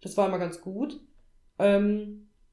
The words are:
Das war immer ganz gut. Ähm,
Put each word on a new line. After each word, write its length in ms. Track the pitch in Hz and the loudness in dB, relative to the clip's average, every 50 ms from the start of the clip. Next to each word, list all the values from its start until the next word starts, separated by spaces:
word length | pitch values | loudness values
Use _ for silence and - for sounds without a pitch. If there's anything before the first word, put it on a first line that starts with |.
Das 140 | - 185 - - | -12 -4 0 0
war 100 | 196 190 | 2 2
immer 100 | 190 185 | 2 -2
ganz 220 | 180 170 - - | -2 -4 -6 -8
gut. 380 | - 190 190 208 277 - - - - _ _ - _ _ _ _ _ _ _ - | -12 -10 -6 -6 -6 -6 -6 -12 -16 _ _ -20 _ _ _ _ _ _ _ 2
Ähm, 680 | 190 202 202 202 208 208 208 214 214 208 208 208 208 _ _ _ _ _ | 4 4 4 4 4 2 0 0 -4 -8 -12 -16 -18 _ _ _ _ _